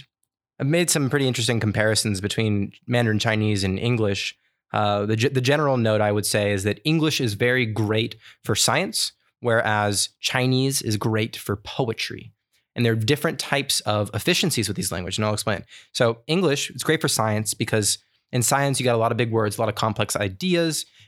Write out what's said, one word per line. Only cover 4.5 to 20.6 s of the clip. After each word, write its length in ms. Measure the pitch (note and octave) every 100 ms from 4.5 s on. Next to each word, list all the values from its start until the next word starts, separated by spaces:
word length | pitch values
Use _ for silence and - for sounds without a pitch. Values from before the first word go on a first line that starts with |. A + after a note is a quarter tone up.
| _ -
Uh, 340 | G#2+ G#2 G#2 G#2
the 120 | A2+
ge-, 160 | C3
the 80 | C3
general 340 | B2+ D3+ C#3+ B2+
note 240 | A2 G#2+
I 140 | G#2
would 120 | G#2 G2+
say 280 | G#2+ G#2
is 100 | G2
that 160 | G#2 - D3+
English 340 | D#3+ D#3 -
is 140 | B2
very 320 | G2+ A#2+ B2+ A2+
great 500 | G#2+ G#2+ G#2+ A#2 - - - -
for 100 | A2+
science, 560 | - C3+ F#3+ - - _ _ -
whereas 720 | A#2+ A2+ G#2+ G#2+ G#2 G2+ - _
Chinese 600 | - C3 B2+ C3 C3+ C3+
is 140 | - G#2+
great 400 | A2+ A2 A#2 -
for 220 | - G2+
poetry. 760 | - - A#2 A2 - - A2 _ _ _ _ -
And 100 | A#2
there 80 |
are 20 | A2+
different 440 | A2 C#3+ D#3+ C#3
types 420 | - C#3 C#3 -
of 280 | - G#2+ G2+
efficiencies 540 | A2 - F3+ E3+ - G#2+
with 100 | G2+
these 140 | -
languages, 280 | F2 F2 F#2+
and 60 | G#2+
I'll 80 |
explain. 320 | G#2 A2 G2 - - -
So 280 | - A#2 A#2 -
English, 420 | E3+ E3+ C#3 -
it's 140 | B2+
great 180 | - D#3
for 60 | D3
science 460 | - A2 G#2+ G#2+
because 440 | - - A2 G2+ - _ _ -
in 100 | B2
science, 380 | - C#3 C#3 B2+
you 40 |
got 120 | B2 A#2
a 20 |
lot 120 | A2+
of 60 | A2+
big 140 | A#2
words, 260 | A2 G#2 A2
a 40 |
lot 80 | A2
of 60 | -
complex 400 | A2 - - -
ideas, 680 | G2+ F#2+ F#3 E3+